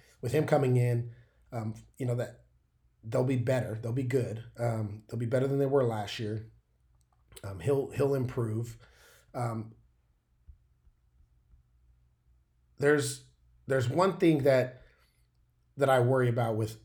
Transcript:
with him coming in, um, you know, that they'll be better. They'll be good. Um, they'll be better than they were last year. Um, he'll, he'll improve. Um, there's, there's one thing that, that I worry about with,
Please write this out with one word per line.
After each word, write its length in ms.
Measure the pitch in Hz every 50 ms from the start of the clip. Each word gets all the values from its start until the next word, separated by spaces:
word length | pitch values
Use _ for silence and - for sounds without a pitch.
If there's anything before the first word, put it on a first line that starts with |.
| _ _ _ _
with 100 | - 120
him 160 | 143 156 147
coming 300 | - 151 143 135 127 127
in, 340 | 123 123 120 120 120 120 117 - - - _ _ _ _ _
um, 240 | - 117 110 113 107 110 - - _ -
you 80 | 135
know, 80 | 120 120
that 260 | 120 110 104 - - _ _ _ _ _ _ _ _ _ _ _ _ -
they'll 200 | 110 120 127 127
be 120 | 131 131
better. 420 | 120 107 131 131 123 104 - 110 110
They'll 100 | 113 117
be 120 | 113 139 131
good. 400 | 120 139 127 110 - 110 113 - - -
Um, 460 | - 120 117 110 110 107 101 107 110 - -
they'll 100 | - 117
be 60 | 120
better 220 | 110 110 127 139
than 120 | 135 139 139
they 60 | 139
were 180 | 135 143 143 127
last 360 | 117 110 107 101 - - -
year. 280 | 113 104 110 107 113 - - _ _ _ _ _ _ _ _ _ _ _ _ _ _ _ - - -
Um, 160 | 98 92 87
he'll, 320 | 82 143 143 139 131 -
he'll 240 | - - 143 139 139
improve. 640 | 135 123 127 - 127 117 110 107 113 117 - - - - - _ _ - - - _ _ _ -
Um, 400 | 131 120 117 113 113 110 113 - - _ _ _ _ _ _ _ _ _ _ _ _ _ - - _ _ _ _ _ _ _ _ _ _ _ _ _ _ _ _ _ _ _ _ _ _ _ _ _ _ _ _ _ _ _ _ _ _ _ _ _ _ _ _ _ _ _ _ -
there's, 460 | 139 143 151 143 127 - - - - - _ _ _ _ _ _ _
there's 220 | 131 135 135 120 123
one 280 | 135 165 185 196 175
thing 260 | - 185 165 156 139 127
that, 400 | 143 131 127 123 - - - - - _ _ _ _ _ _ _ _ _ _ _ _ _ _ _ _ _
that 120 | 135 139 135
I 100 | 135 127
worry 300 | 120 120 131 131 123 120
about 260 | 113 123 117 113 110
with, 220 | 110 110 110 - -